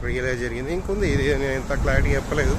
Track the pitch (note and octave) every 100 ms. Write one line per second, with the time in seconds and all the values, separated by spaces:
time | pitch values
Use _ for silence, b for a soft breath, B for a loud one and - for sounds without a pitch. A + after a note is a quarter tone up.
0 | A#2 B2+ B2+ B2+ B2 A#2 C3+ F3 F#3 G3
1 | F#3 C3+ C3 C#3 C#3 C3+ B2+ C#3 C#3 C3+
2 | C#3 C#3 B2+ D3+ C#3+